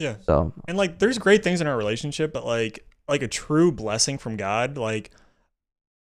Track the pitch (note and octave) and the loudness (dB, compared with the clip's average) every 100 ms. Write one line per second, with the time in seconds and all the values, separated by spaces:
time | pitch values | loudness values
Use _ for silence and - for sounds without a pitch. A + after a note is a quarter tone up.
0 | D3+ G#2+ - D2+ D#2+ - - F#3 F#3+ E3 | -8 -4 0 2 2 -4 -6 -2 -2 2
1 | G3+ B3 F#3+ G#3 F#3+ F3+ D3+ B2+ G#2 A2+ | 0 2 4 4 4 0 0 0 -2 -2
2 | D3 - D#3 C3+ A2+ A#2 A2+ - - _ | -4 -4 -4 -4 -2 0 -2 -6 -18 _
3 | - C#3+ B2+ - - D3+ F3 B2+ G#2+ A2 | -4 -2 -2 -6 0 4 4 4 -2 0
4 | - C#3 B2 A2 G2 G#2+ B2+ C#3+ A2+ A2 | 0 -2 -6 -4 -2 0 -2 -2 -2 -4
5 | G2+ _ _ _ _ _ _ _ _ _ | -6 _ _ _ _ _ _ _ _ _
6 | _ | _